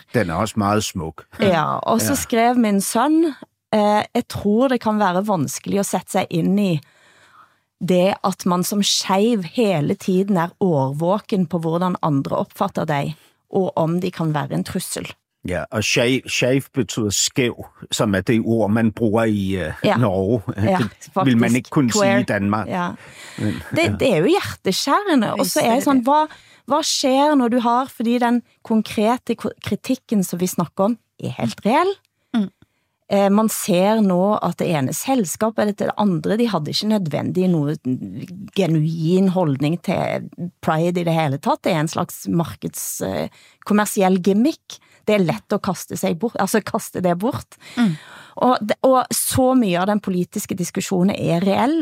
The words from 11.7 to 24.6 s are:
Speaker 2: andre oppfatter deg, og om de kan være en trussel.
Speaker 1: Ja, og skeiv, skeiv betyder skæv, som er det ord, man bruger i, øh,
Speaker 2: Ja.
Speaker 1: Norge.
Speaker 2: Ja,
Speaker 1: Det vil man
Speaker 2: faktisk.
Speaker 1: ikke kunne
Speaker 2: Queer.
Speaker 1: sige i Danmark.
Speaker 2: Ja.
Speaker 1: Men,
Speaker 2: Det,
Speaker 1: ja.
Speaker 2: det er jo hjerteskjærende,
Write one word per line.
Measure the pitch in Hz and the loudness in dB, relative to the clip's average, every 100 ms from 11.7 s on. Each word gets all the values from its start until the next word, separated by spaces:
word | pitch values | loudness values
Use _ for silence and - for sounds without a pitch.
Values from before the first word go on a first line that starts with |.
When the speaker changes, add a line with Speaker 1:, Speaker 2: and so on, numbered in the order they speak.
| 170 180 180 | 0 -2 -2
Speaker 2:
andre | 165 139 147 - | 0 0 0 -4
oppfatter | 202 - 196 - 165 | -4 -4 -4 -2 -2
deg, | 143 147 151 _ _ - | -2 -4 -8 _ _ -6
og | 196 180 - | -2 -2 0
om | 160 175 | 0 0
de | 185 | -4
kan | - 160 | -4 -2
være | 151 139 | -2 -4
en | 160 | -6
trussel. | 185 185 - - - - _ _ 92 | -6 -6 -6 -8 -10 -14 _ _ -8
Speaker 1:
Ja, | 87 73 | -6 -4
og | 110 | -4
skeiv, | 104 143 120 131 - | 0 0 2 0 -2
skeiv | - 127 135 - | -2 0 0 -2
betyder | 135 104 - 107 | -4 -4 -2 -2
skæv, | - - - 120 - - - - | 0 -2 0 -2 -2 -14 -18 -8
som | - 113 | -2 0
er | 95 | 2
det | 95 113 110 | 2 2 2
ord, | 113 104 | 0 2
man | 113 113 | 2 2
bruger | - 113 110 | 0 0 2
i, | 113 104 95 95 | 2 0 -2 -4
øh, | 80 - 214 | -4 -4 0
Speaker 2:
Ja. | 180 | 2
Speaker 1:
Norge. | 120 92 95 120 - - | 2 2 0 0 -2 -2
Speaker 2:
Ja, | 110 185 | 0 0
Speaker 1:
Det | 107 - - 190 165 | -2 -8 -8 0 2
vil | 117 | 4
man | 117 | 2
Speaker 2:
faktisk. | - | 0
Speaker 1:
ikke | - | 0
kunne | 160 123 | 0 2
Speaker 2:
Queer. | 202 196 120 | 2 2 2
Speaker 1:
sige | |
i | |
Danmark. | 117 104 101 214 - | 0 0 0 -2 -2
Speaker 2:
Ja. | 185 175 - - - - - | -4 -6 -8 -16 -20 -18 -6
Speaker 1:
Men, | 107 - - 254 | -6 -6 -6 -2
Speaker 2:
Det, | 339 | 0
Speaker 1:
ja. | 208 | 0
Speaker 2:
det | 262 | 2
er | 165 | 2
jo | 202 | 2
hjerteskjærende, | 381 - - | 2 -2 -6